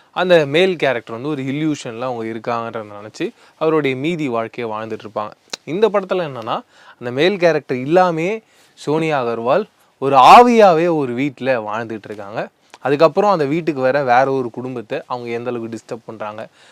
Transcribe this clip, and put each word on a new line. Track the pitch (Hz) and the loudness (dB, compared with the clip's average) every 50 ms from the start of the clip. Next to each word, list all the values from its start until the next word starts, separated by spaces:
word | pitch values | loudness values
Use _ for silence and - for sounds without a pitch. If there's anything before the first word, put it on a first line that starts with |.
| _ _ | _ _
அந்த | - 160 180 185 175 165 151 | -6 -2 2 4 6 4 4
மேல் | 139 139 165 185 190 185 | 4 2 2 2 2 0
கேரக்டர் | 151 147 139 127 117 - - 117 113 | 0 -2 -2 -2 -2 -6 -10 -12 -8
வந்து | 123 147 | -6 -6
ஒரு | 156 135 131 | -6 -6 -6
இல்யூஷன்ல | 135 131 147 156 156 147 - - 131 113 113 | -6 -4 -2 -2 -2 -4 -4 -6 -12 -10 -8
அவங்க | 123 131 123 117 113 | -8 -8 -6 -6 -8
இருக்காங்கன்றத | 113 113 117 110 127 117 117 113 117 113 117 107 104 104 101 104 | -8 -8 -8 -6 -6 -6 -6 -6 -6 -8 -10 -10 -12 -14 -16 -18
நினைச்சு | 110 - - 165 220 - _ _ _ _ - | -16 -10 -8 -8 -8 -10 _ _ _ _ -4
அவருடைய | 160 160 160 156 147 135 131 | -2 0 0 2 0 0 -2
மீதி | 127 135 160 180 156 151 135 | -2 -4 -4 -4 -4 -4 -4
வாழ்க்கையை | 117 113 113 113 - - 120 113 107 | -4 -4 -6 -6 -8 -10 -8 -8 -8
வாழ்ந்துட்டு | 107 110 113 110 104 - | -8 -10 -10 -10 -12 -12
இருப்பாங்க. | 107 101 107 107 104 - _ _ _ - - - | -10 -8 -8 -8 -8 -12 _ _ _ -18 -16 -12
இந்த | - 147 190 220 214 | -8 -4 0 0 0
படத்துல | 190 208 190 185 196 185 170 147 | 0 0 -6 -4 -4 -4 -4 -6
என்னன்னா, | 131 120 110 117 135 208 254 _ _ _ - - - - | -8 -10 -6 -6 -6 -6 -8 _ _ _ -20 -20 -18 -12
அந்த | 120 123 | -10 -6
மேல் | 120 131 156 185 208 | -2 0 0 0 2
கேரக்டர் | 185 175 170 156 151 131 - 139 123 | 2 2 2 2 2 -2 -4 -6 -6
இல்லாமையே | 127 139 160 180 185 180 165 160 160 185 220 226 - _ _ _ _ _ _ | -2 2 2 4 4 2 0 -2 -4 -4 -6 -8 -10 _ _ _ _ _ _
சோனியா | - - - 147 160 165 160 151 139 123 | -12 -6 -4 -2 -2 0 -2 -2 -2 -2
அகர்வால் | 117 117 113 117 120 143 185 214 - _ _ _ _ _ - | -2 -4 -4 0 0 0 0 0 -4 _ _ _ _ _ -4
ஒரு | 131 139 139 | -2 2 6
ஆவியாவே | 131 123 147 185 226 240 247 240 226 208 190 170 156 170 175 165 | 8 10 12 12 12 10 8 6 6 6 6 6 4 2 0 0
ஒரு | 156 139 123 120 | 0 -2 -2 -2
வீட்ல | 120 139 147 127 - 123 131 131 120 | -4 -4 -4 -6 -6 -2 -2 -2 -2
வாழ்ந்துட்டு | 107 104 104 113 120 110 113 107 - | -2 -6 -6 -6 -6 -8 -10 -10 -10
இருக்காங்க. | 104 107 101 101 98 107 131 180 - _ _ _ _ - - | -12 -14 -14 -14 -12 -8 -10 -10 -10 _ _ _ _ -16 -8
அதுக்கப்புறம் | - 127 143 143 165 160 147 190 196 208 | -4 -2 2 4 4 2 4 2 2 2
அந்த | 196 170 147 | 2 2 0
வீட்டுக்கு | 135 147 170 165 170 156 135 | 0 -2 -2 -2 -4 -4 0
வேற, | 131 131 131 143 143 | 0 0 0 0 2
வேற | 127 120 123 135 135 | 2 4 4 4 2
ஒரு | 135 135 127 117 | 0 -2 -4 -4
குடும்பத்தை | - 135 123 131 131 123 107 - 127 147 - | -8 -10 -10 -10 -10 -10 -10 -8 -10 -10 -8
அவங்க | - 131 123 120 120 | -8 -10 -10 -8 -8
எந்த | 117 117 120 123 | -8 -6 -6 -6
அளவுக்கு | 120 117 113 113 117 | -6 -6 -8 -10 -12
டிஸ்டர்ப் | 110 - - 123 113 _ | -12 -12 -12 -14 -14 _
பண்றாங்க, | - 113 104 110 107 107 110 113 - _ _ _ _ | -16 -14 -12 -12 -12 -12 -14 -16 -18 _ _ _ _